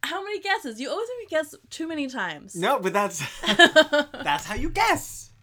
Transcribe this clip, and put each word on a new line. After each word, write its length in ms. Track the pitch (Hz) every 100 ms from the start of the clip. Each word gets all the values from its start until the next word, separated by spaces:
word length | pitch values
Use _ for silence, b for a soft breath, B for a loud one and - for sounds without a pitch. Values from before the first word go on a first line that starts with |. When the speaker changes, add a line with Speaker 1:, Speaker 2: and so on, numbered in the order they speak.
Speaker 1:
How 200 | - 349
many 180 | 392 415
guesses? 400 | 403 403 302 214
You 100 | 262
always 180 | 311 466 494
make 80 | 440
me 40 | 320
guess 180 | 311 - _
too 160 | - 330
many 180 | 311 269
times. 460 | - 185 151 -
Speaker 2:
No, 240 | 170 190 185
but 120 | 185
that's, 300 | 190 202 165 139 -
Speaker 1:
<laughs> 60 | -
Speaker 2:
that's 960 | 208 339 311 302 294 294 254 269 143
how 100 | -
you 160 | 220 302
guess. 560 | 392 254 - - - - -